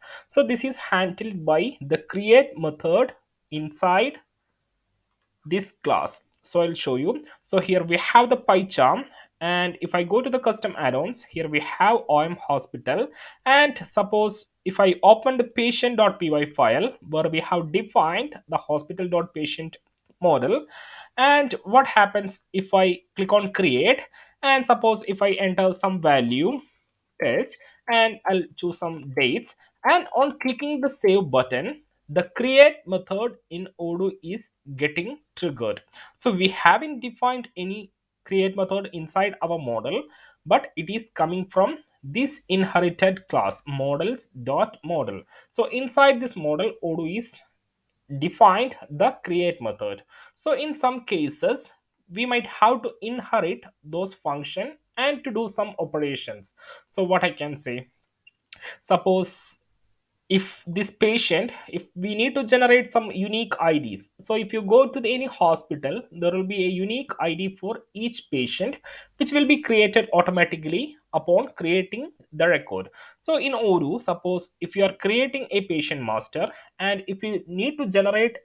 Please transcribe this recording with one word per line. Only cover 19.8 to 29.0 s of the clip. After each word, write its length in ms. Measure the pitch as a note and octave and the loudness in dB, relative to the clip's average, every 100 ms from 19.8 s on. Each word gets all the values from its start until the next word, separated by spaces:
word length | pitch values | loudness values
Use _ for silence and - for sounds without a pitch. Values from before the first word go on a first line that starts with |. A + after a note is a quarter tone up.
| _ _ _ - | _ _ _ -2
model, 460 | F3 C#3 B2+ C4+ D4+ - - - - - | 2 2 2 0 -2 -20 -20 -20 -12 2
and 360 | C4+ D4 C#4 - | 4 4 2 -4
what 220 | F#3+ B3+ B3+ | 2 4 6
happens 560 | A3 G3+ G3+ G3 - _ | 4 4 2 -6 -12 _
if 200 | G3 F#3+ | -6 2
I 280 | G3 F#3+ F3+ _ - | 4 4 0 _ -6
click 180 | F#3+ | 2
on 200 | G#3 G3 | 2 2
create, 460 | G3 F3 B2 F#3 C#4 - - - - | 0 2 4 4 2 0 -20 -20 -4
and 240 | C#4 C4+ B3+ | 2 2 4
suppose 380 | A3 A3 A3 - | 4 4 2 -2
if 140 | G3 | -2
I 100 | G3+ | 0
enter 420 | F#3+ G3 F#3 F#3+ | 0 0 2 0
some 280 | F#3 G3 F#3+ | 2 -2 0
value 580 | D#3 C#3 A#2+ B2+ F#3 C4+ - _ _ _ _ - | 4 4 4 0 0 -2 -10 _ _ _ _ -6
test 340 | - - C4 - _ _ - | -2 -2 -4 -10 _ _ -2
and 320 | A3+ A3+ G3+ - | 2 2 0 -2
I'll 160 | F#3+ D#3+ - | -2 -2 -6
choose 220 | F3 E3+ | -8 -6
some 340 | E3+ D#3+ | -8 -8